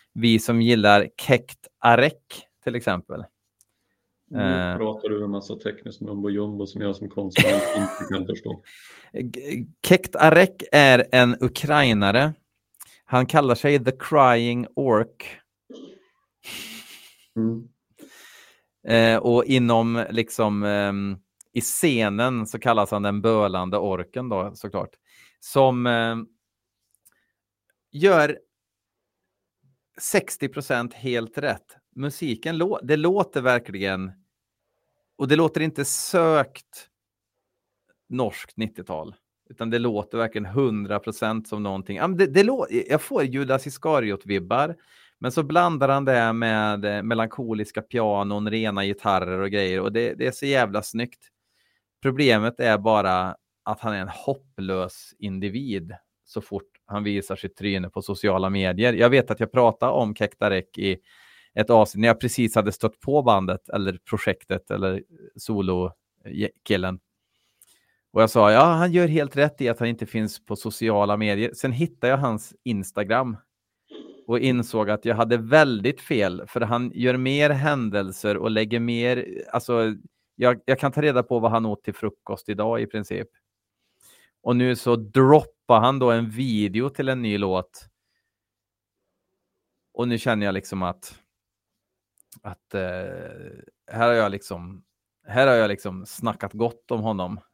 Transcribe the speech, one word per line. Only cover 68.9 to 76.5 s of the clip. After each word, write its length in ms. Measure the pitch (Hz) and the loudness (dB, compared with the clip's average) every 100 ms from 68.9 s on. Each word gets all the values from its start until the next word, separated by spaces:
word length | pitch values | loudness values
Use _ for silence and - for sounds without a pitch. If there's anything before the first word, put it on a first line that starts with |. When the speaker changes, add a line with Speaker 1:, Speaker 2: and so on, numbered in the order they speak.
Speaker 1:
gör 160 | 175 175 | 2 2
helt 280 | 156 143 139 | 2 0 0
rätt 240 | 147 147 | 0 0
i 80 | 123 | -4
att 100 | 117 | -2
han 100 | 117 | -2
inte 180 | 120 110 | -4 -6
finns 380 | 113 107 - | -4 -4 -6
på 120 | - 104 | -10 -10
sociala 600 | 113 - 113 104 101 104 | -8 -4 0 2 2 0
medier. 340 | 107 101 117 | 0 0 -4
Sen 180 | - 139 | -4 -4
hittade 380 | 123 165 - 123 | -2 -4 -2 0
jag 80 | 139 | 0
hans 360 | 139 107 - - | 0 -4 -8 -12
Instagram 720 | - 107 95 - 101 113 131 104 _ _ _ _ _ - - - - | -6 -6 -6 -6 -2 -2 -2 -6 _ _ _ _ _ -20 -20 -16 -4
och 120 | 117 | 0
insåg 520 | 131 123 113 113 104 | 0 0 -2 -2 -2
att 140 | 107 | -2
jag 100 | 117 113 | -2 0
hade 200 | 113 120 | 0 0
väldigt 640 | 113 151 147 113 110 143 | 4 4 4 2 -2 -4
fel, 440 | - 131 98 90 | -2 0 0 -2
för 140 | - | -8